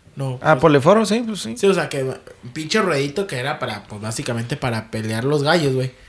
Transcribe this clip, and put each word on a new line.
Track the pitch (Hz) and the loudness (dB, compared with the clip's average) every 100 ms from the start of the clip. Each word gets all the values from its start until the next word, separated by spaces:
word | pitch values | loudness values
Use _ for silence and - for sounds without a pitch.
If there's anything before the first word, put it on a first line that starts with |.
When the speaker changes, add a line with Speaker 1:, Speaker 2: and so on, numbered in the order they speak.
| _ - | _ -8
Speaker 1:
No, | 135 127 | -8 -2
Speaker 2:
Ah, | 151 | 2
Speaker 1:
pues | 151 | 4
Speaker 2:
poliforos, | 165 143 143 214 208 | 6 6 6 6 4
sí, | 220 226 | 0 -2
pues | 196 | -6
sí. | 220 226 | -8 0
Speaker 1:
Sí, | 196 | 2
o | |
sea, | 175 147 | 2 0
que | 143 | -4
un | 131 - - - 123 | -4 -6 -14 -18 -14
pinche | 156 156 220 | -10 -2 0
ruedito | 190 143 143 202 196 | 2 0 -2 -4 -4
que | 131 | -4
era | 131 156 | -4 -4
para, | 120 101 | -6 -8
pues, | - 107 | -12 -10
básicamente | 110 113 131 117 117 143 | -8 -6 -4 -4 -4 -4
para | 131 110 - | -2 -4 -6
pelear | 110 110 113 | -6 -4 -2
los | 131 147 | 0 0
gallos, | 143 170 143 | 2 2 2
güey. | 131 131 - | 0 -2 -6